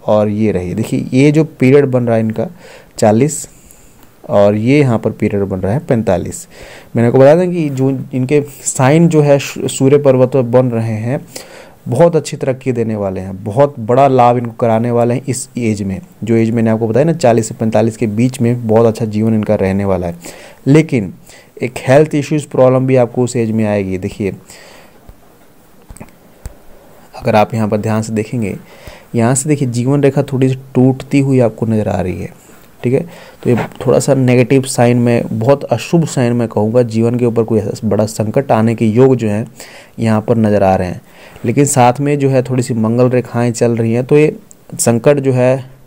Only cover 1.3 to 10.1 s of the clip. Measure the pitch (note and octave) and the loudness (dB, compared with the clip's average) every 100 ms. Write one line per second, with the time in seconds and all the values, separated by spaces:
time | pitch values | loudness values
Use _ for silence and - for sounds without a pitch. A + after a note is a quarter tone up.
1.3 | D3 D3+ - B2+ C#3+ C3+ B2+ A#2+ A2+ A2 | 2 -2 0 4 4 2 0 0 0 -2
2.3 | A2 C#3+ - - - - - A2 A2 C#3+ | -4 -8 -10 -20 -20 -20 0 2 4 2
3.3 | D3+ - - - - - _ - _ - | -2 -14 -20 -20 -20 -20 _ -20 _ -2
4.3 | G#2 G2+ G#2+ A2+ C#3+ C3+ A2 A2 - G#2 | 2 4 2 2 2 2 0 -2 -2 -2
5.3 | G#2 G2 F#2+ F#2 A#2+ - A#2+ G#2+ F2+ F#2 | -2 -4 -4 -2 -4 -2 -2 0 -2 -2
6.3 | - - - - - - A#2 A#2 C3 C3+ | -12 -18 -20 -20 -20 -8 0 2 6 6
7.3 | E3 F3+ F3 D3+ C3 C3 C3+ C3 B2+ B2+ | 6 2 -2 -4 -2 -2 -2 -6 -4 0
8.3 | D3 C#3+ - - - C3 D#3 E3+ D3+ D3 | -2 -2 -10 -10 0 2 4 4 4 4
9.3 | C#3+ - - C3 - C3+ C#3+ C#3+ | 2 0 -8 -8 0 2 4 4